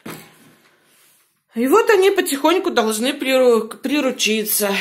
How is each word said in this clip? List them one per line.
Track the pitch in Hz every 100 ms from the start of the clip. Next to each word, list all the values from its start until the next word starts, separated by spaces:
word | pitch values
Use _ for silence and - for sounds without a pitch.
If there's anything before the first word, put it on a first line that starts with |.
| - - - _ _ _ _ _ _ _ _ _ _ _ _
И | 226 254
вот | 392 453
они | 403 381
потихоньку | 392 - 277 311 359 370
должны | 240 220 214 254
приру-, | 277 262 262 247 226 220
приручиться. | - - 294 269 - - 220 214 - 202 196